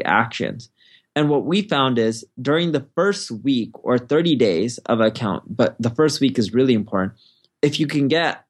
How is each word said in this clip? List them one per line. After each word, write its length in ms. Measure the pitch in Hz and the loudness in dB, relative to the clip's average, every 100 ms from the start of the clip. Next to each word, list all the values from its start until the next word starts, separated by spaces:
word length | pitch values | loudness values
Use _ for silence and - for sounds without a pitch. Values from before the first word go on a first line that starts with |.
| - | 0
actions. 640 | 98 117 - 110 120 - _ _ _ _ 147 | 0 0 -4 -8 -8 -16 _ _ _ _ -2
And 140 | 151 | 2
what 160 | 143 110 | 2 0
we 180 | 190 | -2
found 340 | 208 147 131 120 | 0 0 2 2
is 260 | 113 113 - - | 0 -2 -10 -8
during 340 | 127 156 175 | -2 0 0
the 120 | 151 135 | -2 -4
first 380 | - 196 196 - | -2 0 -2 -6
week 400 | 110 135 127 104 - | -6 -2 0 -2 -8
or 160 | - 123 | -2 -2
thirty 380 | 123 147 170 139 | 0 0 2 2
days 420 | 113 82 113 - - | 2 2 -2 -4 -4
of 140 | 113 | 2
account, 560 | 110 110 107 78 - 110 | 2 0 -4 -6 -6 -2
but 180 | 120 - | -2 0
the 100 | 120 | -4
first 300 | 117 156 - | 2 0 2
week 160 | 139 127 | 0 0
is 160 | 101 | 0
really 220 | 113 135 113 | 2 2 2
important, 380 | 101 98 95 - _ _ _ - | 0 -2 -4 -6 _ _ _ -2
if 160 | 147 147 | -2 0
you 80 | 151 | -2
can 200 | 151 139 | 0 2
get 360 | 156 156 - - | 2 0 -4 -4